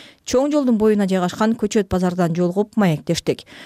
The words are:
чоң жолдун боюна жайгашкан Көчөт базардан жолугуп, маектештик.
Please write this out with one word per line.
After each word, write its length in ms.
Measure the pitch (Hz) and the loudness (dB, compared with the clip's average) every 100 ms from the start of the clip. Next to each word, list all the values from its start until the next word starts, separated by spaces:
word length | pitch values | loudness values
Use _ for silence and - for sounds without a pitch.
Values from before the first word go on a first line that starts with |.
| - - - | -18 -20 -2
чоң 260 | 247 294 | 0 2
жолдун 260 | 294 254 220 | 2 2 2
боюна 300 | 214 208 190 | 2 2 2
жайгашкан 480 | 190 175 - 220 226 | 0 -2 0 0 0
Көчөт 320 | 208 220 196 | -2 -2 0
базардан 480 | 185 180 180 170 165 | 0 0 0 0 0
жолугуп, 400 | 175 190 208 220 | 0 -2 -2 0
маектештик. 720 | 185 151 - 165 - - - - | 0 0 -2 -4 -2 -6 -8 -20